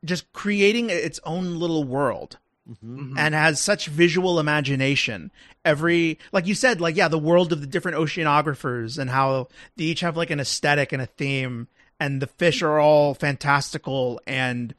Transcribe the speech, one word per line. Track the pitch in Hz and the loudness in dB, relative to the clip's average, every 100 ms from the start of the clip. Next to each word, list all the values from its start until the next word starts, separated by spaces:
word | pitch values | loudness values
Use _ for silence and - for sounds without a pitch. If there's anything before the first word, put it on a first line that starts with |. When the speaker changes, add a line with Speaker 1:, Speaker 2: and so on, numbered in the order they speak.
Speaker 1:
just | 165 180 - | -6 -6 -6
creating | - 208 202 202 233 226 | -8 -2 2 4 2 0
its | 175 160 - | -2 -4 -6
own | 160 175 180 165 | -6 -4 -4 -2
little | 170 160 | -2 -2
world | 135 135 131 92 - - _ _ - | -2 -2 -2 -2 -10 -18 _ _ -20
Speaker 2:
Mm-hmm. | 113 113 131 | -20 -16 -14
Speaker 3:
Mm-hmm. | 131 131 | -8 -2
Speaker 1:
and | 151 | 0
has | 151 160 147 | 2 2 2
such | - 208 156 | 0 -2 -2
visual | 147 175 175 185 170 | 4 4 4 2 2
imagination. | 151 151 139 135 135 139 - 98 76 - - _ | 2 0 0 0 0 0 -2 -6 -12 -18 -20 _
Every, | 165 147 170 170 165 151 - | 0 2 2 2 0 -2 -4
like | 196 175 | -2 0
you | |
said, | 202 254 180 | 2 2 2
like, | 165 | 0
yeah, | 160 165 | 2 2
the | 160 | 2
world | 151 175 170 | 4 4 4
of | 156 | 0
the | 139 | -4
different | 170 180 156 | -4 -2 -2
oceanographers | 151 180 156 147 151 135 135 123 113 147 | -2 -2 2 2 2 -4 -4 -6 -6 -6
and | 131 | -2
how | 131 135 131 127 - - | 0 2 0 -4 -12 -16
they | - | -6
each | 160 160 | -4 -2
have, | 175 | -2
like, | 165 165 | -2 -4
an | 147 | -4
aesthetic | 127 - 147 143 131 | -4 -2 0 2 0
and | 135 | -4
a | |
theme, | 127 - 139 135 127 117 131 _ _ - | -6 -6 -4 -2 -4 -8 -12 _ _ -6
and | 143 135 | -4 -4
the | 135 | -6
fish | - 170 - | 0 2 2
are | 160 151 | 2 4
all | 151 151 170 | 6 6 4
fantastical | - 147 135 147 143 - 156 139 135 127 - | 2 -2 -2 2 2 0 -8 -4 -2 -2 -4
and | - 131 127 123 117 | -6 -2 -2 -4 -6